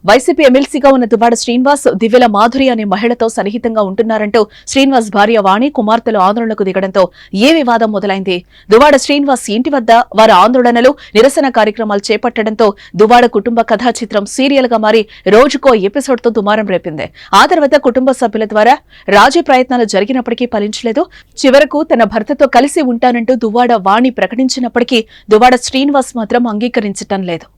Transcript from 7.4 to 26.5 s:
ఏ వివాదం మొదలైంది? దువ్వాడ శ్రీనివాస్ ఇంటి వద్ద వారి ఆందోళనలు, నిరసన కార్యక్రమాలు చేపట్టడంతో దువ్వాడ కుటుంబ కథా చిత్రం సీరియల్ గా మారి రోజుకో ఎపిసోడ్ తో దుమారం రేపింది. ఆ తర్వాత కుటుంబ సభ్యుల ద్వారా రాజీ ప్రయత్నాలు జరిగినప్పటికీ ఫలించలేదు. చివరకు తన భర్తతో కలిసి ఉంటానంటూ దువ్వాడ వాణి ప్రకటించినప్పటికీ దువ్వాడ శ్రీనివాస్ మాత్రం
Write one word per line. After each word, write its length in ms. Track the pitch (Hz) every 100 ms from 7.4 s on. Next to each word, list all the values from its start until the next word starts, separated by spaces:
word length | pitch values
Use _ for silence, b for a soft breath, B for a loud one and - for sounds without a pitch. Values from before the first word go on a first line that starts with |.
| 247
ఏ 40 | 330
వివాదం 300 | 254 233 226 208
మొదలైంది? 400 | 202 190 190 175 - b b
దువ్వాడ 240 | 220 294 285 -
శ్రీనివాస్ 400 | 285 277 254 - 254
ఇంటి 160 | 254 277
వద్ద 160 | 226 233 - 196
వారి 140 | 220 190
ఆందోళనలు, 500 | 208 262 240 240 254 285 B 208
నిరసన 340 | 254 302 285 240
కార్యక్రమాలు 460 | 214 208 214 202 -
చేపట్టడంతో 580 | 220 240 233 214 214 220 - B 170
దువ్వాడ 240 | 214 240 240 226
కుటుంబ 240 | 202 233 220
కథా 220 | 226 247 233
చిత్రం 260 | 226 214 202 -
సీరియల్ 340 | 269 277 254
గా 60 | 226 214
మారి 160 | 220 208 B - 208
రోజుకో 360 | 277 269 277 233 196
ఎపిసోడ్ 320 | 285 269 247 240
తో 40 | 226
దుమారం 320 | 202 214 208 180
రేపింది. 320 | 175 151 - B B 196
ఆ 20 | 285
తర్వాత 280 | 339 285 277 269
కుటుంబ 240 | 240 262 254
సభ్యుల 260 | 240 214 214
ద్వారా 240 | 214 220 285 _ b b 202
రాజీ 260 | 302 302 320
ప్రయత్నాలు 380 | 262 254 247 220 196
జరిగినప్పటికీ 520 | 208 262 240 233 240 214
ఫలించలేదు. 480 | 208 214 233 226 349 b b -
చివరకు 380 | 277 262 294 294 320
తన 100 | 262 214
భర్తతో 340 | 226 214 285 277 240
కలిసి 240 | 277 349 262
ఉంటానంటూ 420 | 233 254 247 233 254 226
దువ్వాడ 280 | 220 247 226 190
వాణి 240 | 214 254 247
ప్రకటించినప్పటికీ 800 | 190 226 262 - 247 240 247 240 226 b b
దువ్వాడ 220 | 214 247 254 -
శ్రీనివాస్ 460 | 262 277 285 254 240
మాత్రం 220 | 214 240 240